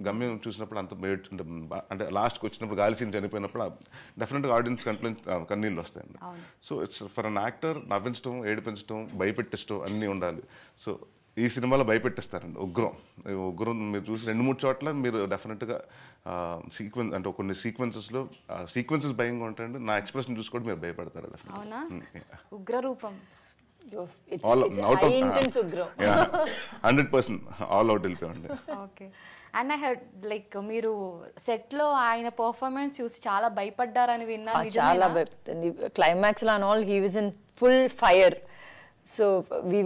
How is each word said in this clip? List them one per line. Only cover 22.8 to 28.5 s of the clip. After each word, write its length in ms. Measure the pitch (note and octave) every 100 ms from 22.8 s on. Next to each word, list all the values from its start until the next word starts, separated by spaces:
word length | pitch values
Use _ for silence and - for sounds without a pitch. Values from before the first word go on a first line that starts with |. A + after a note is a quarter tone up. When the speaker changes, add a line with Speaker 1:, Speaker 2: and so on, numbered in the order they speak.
| C4 B3+ G#3+ G3 - _ _ _ _ _ C#4 G3+ F3+ - -
Speaker 3:
It's, 180 | F3+ G#2+
Speaker 1:
All 120 | B2+
Speaker 3:
it's 160 | A#2 G2+
Speaker 1:
out 160 | G2+ C3+
of, 80 |
Speaker 3:
high 200 | D#3 B3+
intense 300 | C4 - C4+
Speaker 1:
ah, 60 | B3+
Speaker 3:
ఉగ్రం. 280 | F#3 E3+ E3+ -
Speaker 1:
yeah. 520 | G#3 G3+ F4 E4 D#4 - - - A2+
హండ్రెడ్ 280 | C#3 C#3+
పర్సెంట్ 300 | F3 E3 G#3
all 460 | - - - G2 A2+
out 120 | G#2+
వెళ్ళిపోయామండి. 680 | F#2 E2+ E2+ E2 E2+